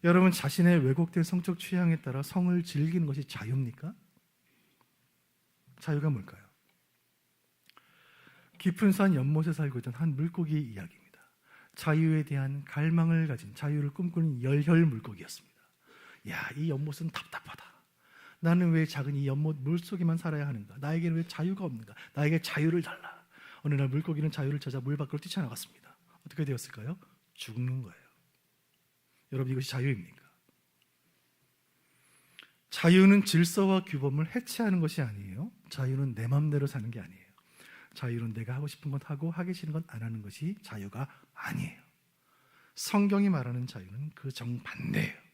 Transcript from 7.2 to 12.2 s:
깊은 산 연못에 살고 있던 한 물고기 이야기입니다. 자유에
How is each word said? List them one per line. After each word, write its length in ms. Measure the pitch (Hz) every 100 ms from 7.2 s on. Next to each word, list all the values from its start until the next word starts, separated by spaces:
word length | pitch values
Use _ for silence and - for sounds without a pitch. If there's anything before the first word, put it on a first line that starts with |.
| _ _ _ _ _ - _ _ _ _ - _ _ _
깊은 340 | 185 175 208
산 220 | 190 196 156
연못에 360 | 131 156 160
살고 280 | 156 147 123
있던 140 | 123
한 200 | 120 165
물고기 380 | 135 165 170 160 151
이야기입니다. 580 | 131 104 - - _ _ _ _ _ - -
자유에 480 | - - 156 160 156